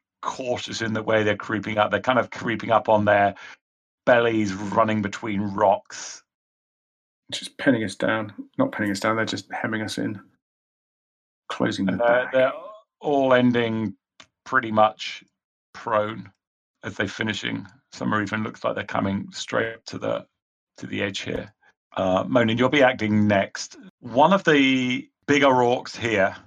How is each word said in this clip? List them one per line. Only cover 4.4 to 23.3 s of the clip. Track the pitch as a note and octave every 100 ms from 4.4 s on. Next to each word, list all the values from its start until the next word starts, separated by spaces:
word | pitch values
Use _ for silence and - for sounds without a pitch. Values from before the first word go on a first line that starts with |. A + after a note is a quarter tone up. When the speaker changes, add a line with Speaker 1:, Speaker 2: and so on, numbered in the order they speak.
| G#2 F#2+
Speaker 1:
running | G#2 G#2+ A2 G#2+
between | G#2 - A2+ G2+
rocks. | G#2 G2 G#2 G#2 - - - - _ _ _ _ _ _ _ _ _ _ -
Speaker 2:
Just | - - -
pinning | - A#2+
us | G#2 -
down. | - A2 G#2+ - - -
Not | C3
pinning | - G#2
us | G2
down, | A2 A2+
they're | G#2+
just | - -
hemming | - A2+ A2
us | A2 -
in. | A2+ G#2 - _ _ _ _ _ _ _ _ _ _ _ -
Closing | - A#2 G2+ G2
Speaker 1:
And | -
Speaker 2:
them | A#2+
Speaker 1:
they're, | B2
Speaker 2:
back. | B2+
Speaker 1:
they're | C3 C3 C#3+ - - _ _
all | D#3+ C#3+ C3+
ending | B2+ B2 A#2+ A#2 A2 G#2 - _ _ - _
pretty | - C3 A2+
much | G#2+ G#2+ - - - - _ _ _ _
prone | - - G#2+ G#2+ A2+ A#2 _ _ _ _ _
as | A#2 G2
they're | G#2
finishing. | - A2+ G2+ A#1 A2 G#2 _ _
Some | - B2
are | G#2+
even, | G2+ A2
looks | A2 -
like | A#2 A#2
they're |
coming | G#2 A2+ G2+ G2 -
straight | - - A#2 A2+ A2+ -
to | A2+
the, | A2 A2+ - _ _ _ _ -
to | -
the | G2+
edge | G2+ G2
here. | - - - _ _ _ _ -
Uh, | F#2+ F#2 -
Monin, | C3 A2+ A#2
you'll | B2
be | D3
acting | B2+ B2+ G#2+ G#2+
next. | G#2